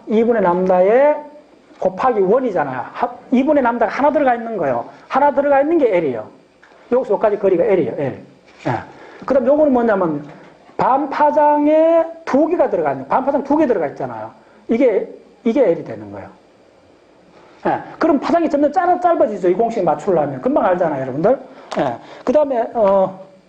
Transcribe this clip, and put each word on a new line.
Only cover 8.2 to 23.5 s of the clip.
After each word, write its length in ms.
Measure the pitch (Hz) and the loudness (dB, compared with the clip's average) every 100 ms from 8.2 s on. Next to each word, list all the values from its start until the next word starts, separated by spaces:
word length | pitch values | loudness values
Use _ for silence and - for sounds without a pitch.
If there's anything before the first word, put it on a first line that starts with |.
| - - _ - 147 | -16 -20 _ -10 -6
예. 120 | 113 - - - - - | -6 -8 -20 -20 -16 -4
그 80 | |
다음 120 | 262 240 | -2 2
요거는 260 | 294 302 | 2 2
뭐냐면, 520 | 247 233 196 170 147 151 - - - - - | 2 2 0 -2 -4 -10 -18 -20 -20 -16 -4
반파장에 1300 | 185 269 294 - 294 285 294 294 294 311 320 330 330 - | 0 0 -2 0 2 4 4 4 4 4 4 4 0 -6
두 220 | - 262 311 | -2 0 2
개가 240 | 339 254 | 2 0
들어가 220 | 190 151 | 0 -2
있는, 160 | 135 127 | -4 -2
반파장 360 | 226 269 285 | -2 0 -2
두 120 | - 302 | 0 0
개 100 | 294 | 2
들어가 220 | 190 143 | 0 -2
있잖아요. 420 | - 131 113 110 - _ - - | -6 -10 -10 -14 -16 _ -20 -4
이게, 400 | 233 254 190 - - - - | 2 2 2 -4 -12 -20 -6
이게 180 | 233 233 | -2 2
L이 200 | 214 160 | 2 0
되는 280 | 131 107 104 | -4 -14 -14
거예요. 160 | 101 98 - _ _ _ _ _ _ _ _ _ - - - 185 | -16 -18 -20 _ _ _ _ _ _ _ _ _ -20 -20 -10 -6
예. 140 | 131 - - | -4 -6 -4
그럼 200 | 320 294 | 0 0
파장이 280 | - 330 320 | 0 0 0
점점 220 | 285 294 | 0 0
짧아-, 280 | 359 359 349 | 0 0 0
짧아지죠. 480 | 349 320 269 202 180 | 0 2 0 0 0
이 60 | |
공식 280 | 185 196 214 | 0 0 -2
맞추려면. 560 | 170 147 - 165 143 135 | -2 -2 0 0 -2 -4
금방 240 | 254 302 | -2 0
알잖아요, 380 | 214 180 170 139 | 0 0 -2 -2
여러분들. 380 | 131 131 190 269 - - - - | -6 -2 0 0 -4 -20 -10 -4
예. 180 | 139 117 - - | -4 -6 -12 -8
그 80 | - | -2
다음에, 360 | 277 285 247 233 | 0 0 -2 -2
어, 460 | 240 196 196 185 - - - _ | 0 2 2 0 -4 -20 -20 _